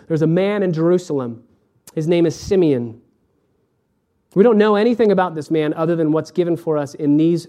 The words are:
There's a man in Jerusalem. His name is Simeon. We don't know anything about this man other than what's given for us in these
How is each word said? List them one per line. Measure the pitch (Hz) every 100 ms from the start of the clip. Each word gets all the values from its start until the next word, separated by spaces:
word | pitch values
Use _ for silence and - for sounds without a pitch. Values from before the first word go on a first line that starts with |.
| -
There's | 156
a | 160
man | 170 196 208
in | 185
Jerusalem. | 156 165 180 180 143 123 113 _ _ _ _ - 160
His | 156
name | 170 170
is | -
Simeon. | - 190 160 131 117 110 _ _ _ _ _ _ _ _ _ _ _ _ _ 180
We |
don't | 233 214
know | 214 208
anything | 233 233 214
about | 185 180 156
this | 147
man | 160 151
other | 156 160 165
than | 151
what's | 156 156
given | - 175 165
for | - 151
us | 139 -
in | 147 147
these | 160 170